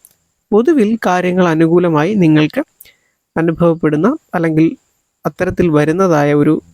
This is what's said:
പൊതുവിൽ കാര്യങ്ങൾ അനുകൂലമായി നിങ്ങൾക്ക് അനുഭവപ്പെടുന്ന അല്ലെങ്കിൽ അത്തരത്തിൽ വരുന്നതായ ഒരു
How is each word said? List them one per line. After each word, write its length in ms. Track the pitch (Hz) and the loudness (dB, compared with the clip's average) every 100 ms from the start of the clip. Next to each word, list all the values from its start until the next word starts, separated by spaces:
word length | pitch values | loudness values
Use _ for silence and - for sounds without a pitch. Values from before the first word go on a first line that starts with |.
| _ _ _ _ - | _ _ _ _ -2
പൊതുവിൽ 380 | 208 247 302 208 226 208 | 0 2 2 0 -2 -2
കാര്യങ്ങൾ 400 | 180 180 180 180 | -2 -2 0 0
അനുകൂലമായി 640 | 160 160 175 180 151 160 | 2 2 2 2 0 0
നിങ്ങൾക്ക് 480 | 214 165 151 151 - 311 _ _ _ _ _ _ - | 0 2 2 0 -4 -8 _ _ _ _ _ _ -4
അനുഭവപ്പെടുന്ന 840 | 170 160 170 165 156 147 190 311 _ | -4 0 0 0 -2 0 -2 -4 _
അല്ലെങ്കിൽ 440 | 180 165 156 165 - _ _ _ _ - | -4 -2 0 0 -2 _ _ _ _ -12
അത്തരത്തിൽ 420 | - 180 185 180 | -6 -6 -2 0
വരുന്നതായ 640 | 151 147 165 190 156 147 | 0 0 0 0 2 0
ഒരു 200 | 147 151 156 - | 2 0 0 -4